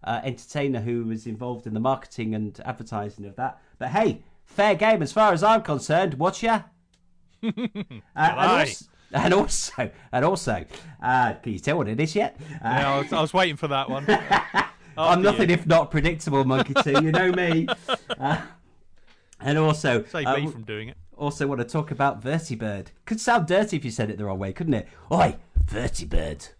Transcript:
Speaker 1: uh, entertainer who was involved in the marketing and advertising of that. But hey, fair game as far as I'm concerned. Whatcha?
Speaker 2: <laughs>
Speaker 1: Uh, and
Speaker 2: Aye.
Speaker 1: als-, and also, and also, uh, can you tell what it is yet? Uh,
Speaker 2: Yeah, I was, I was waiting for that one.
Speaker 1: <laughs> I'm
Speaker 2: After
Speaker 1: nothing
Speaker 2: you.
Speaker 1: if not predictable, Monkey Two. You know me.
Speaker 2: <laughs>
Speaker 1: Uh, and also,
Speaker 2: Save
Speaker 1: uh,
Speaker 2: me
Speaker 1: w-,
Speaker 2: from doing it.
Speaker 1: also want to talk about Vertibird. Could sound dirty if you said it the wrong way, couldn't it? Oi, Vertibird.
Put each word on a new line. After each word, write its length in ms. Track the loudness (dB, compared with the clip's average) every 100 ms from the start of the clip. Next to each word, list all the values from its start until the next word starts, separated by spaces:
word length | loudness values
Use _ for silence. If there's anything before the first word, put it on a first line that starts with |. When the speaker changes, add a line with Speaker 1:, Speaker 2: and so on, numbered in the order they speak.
Speaker 1:
uh, 160 | -4 -4
entertainer 560 | -4 -10 -10 -4 -2 -2
who 260 | -2 -4 -4
was 220 | -6 -8
involved 400 | -10 -8 -8 -8
in 60 | -2
the 40 |
marketing 540 | 0 -2 -4 -8 -4
and 260 | -4 -4 -8 -12
advertising 600 | -12 -8 -8 -8 -10 -16
of 100 | -8
that. 240 | -8 -8 _ _
But 120 | -2
hey, 340 | 2 2 0 -10 -20
fair 300 | _ 2 2
game 300 | 4 4 4
as 80 | 2
far 220 | 4 4
as 100 | 6
I'm 180 | 4 4
concerned. 540 | 2 -4 2 2 2 0
Whatcha? 500 | -2 0 0 0 -2
Speaker 2:
<laughs> 60 | _ _ _ _ _ _ _
Speaker 1:
Uh, 60 | -6
and 500 | -4 -6 -6 -12 -14 -16 0
Speaker 2:
Aye. 440 | 2 4 2 4
Speaker 1:
als-, 280 | 2 -2 -14 _ _
and 200 | -2 2 4
also, 560 | 4 0 -2 -6 -6 -6 -6
and 140 | 0 2
also, 400 | 0 -2 -4 -6 -16 -20 -8
uh, 300 | 0 2 2 -2
can 180 | -8
you 60 | -6
tell 180 | -2 -2
what 100 | -2
it 120 | -2
is 160 | -2 0
yet? 220 | -2 -4 -16
Uh, 140 | -8 -2
Speaker 2:
Yeah, 260 | 0 2 0
I 20 |
was, 140 | 0
I 80 | 0
was 120 | 0
waiting 220 | 2 0 0
for 120 | -2
that 200 | -2 -2
one. 160 | -4 0
Speaker 1:
<laughs> 40 |
I'm 600 | 0 2 0 2 -2 -2 -8 -18 -2
Speaker 2:
After 240 | 4 6
Speaker 1:
nothing 280 | 4 4 2
Speaker 2:
you. 60 | 2
Speaker 1:
if 120 | 4
not 240 | 4 4
predictable, 520 | 2 0 -2 0 2
Monkey 300 | 4 2 2
Two. 300 | 0 2 2
You 80 | 4
know 200 | 2 2
me. 360 | 2 2 2 0 -4 -4
Speaker 2:
<laughs> 300 | -6 -4 -6
Speaker 1:
Uh, 220 | -2 -2 -4 -20 _ _ -20 -20 -20 -20 _ _
and 160 | -2 2
also, 460 | 2 2 2 0 0
Speaker 2:
Save 200 | -6 -2
Speaker 1:
uh, 60 | 0
Speaker 2:
me 40 |
Speaker 1:
w-, 100 | -2
Speaker 2:
from 120 | -6
doing 240 | -10 -10 -10
it. 80 | -16 -20 -8
Speaker 1:
also 280 | -6 -2 -4
want 140 | -2
to 60 | -2
talk 240 | -2 -4
about 320 | 0 0 0
Vertibird. 640 | -4 -4 -4 -6 -6 -6 -10 -18 -8
Could 140 | -4
sound 280 | 2 2 4
dirty 280 | 2 2 -2
if 80 |
you 80 | -4
said 180 | -4 -4
it 80 | -4
the 60 | -6
wrong 140 | -4
way, 140 | -6
couldn't 200 | -6 -2
it? 140 | -2 -2 -16 -4
Oi, 240 | 0 2 0 -4 0 0
Vertibird. 840 | 0 -4 -4 -2 -2 -2 -8 -14 -20